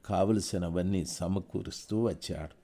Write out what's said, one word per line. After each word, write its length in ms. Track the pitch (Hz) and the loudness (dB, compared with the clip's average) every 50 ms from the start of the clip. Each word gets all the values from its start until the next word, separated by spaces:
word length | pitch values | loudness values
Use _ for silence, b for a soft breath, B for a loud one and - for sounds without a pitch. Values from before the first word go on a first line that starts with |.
| - | -6
కావలసినవన్నీ 1000 | - 101 90 95 101 110 107 92 - - 92 87 85 82 90 90 95 98 92 82 | 0 2 4 4 6 4 2 2 0 -2 -2 -2 0 0 0 2 2 2 2 0
సమకూరుస్తూ 1000 | - - - 90 87 95 98 90 - - 101 95 95 - - - - 107 110 117 | -2 -4 -4 -2 0 0 0 -2 -4 -6 -6 -6 -6 -8 -10 -6 -2 0 2 2
వచ్చాడు. 520 | 113 87 80 - - 85 76 80 78 - - | 2 0 -2 -6 -6 -6 -6 -8 -10 -12 -16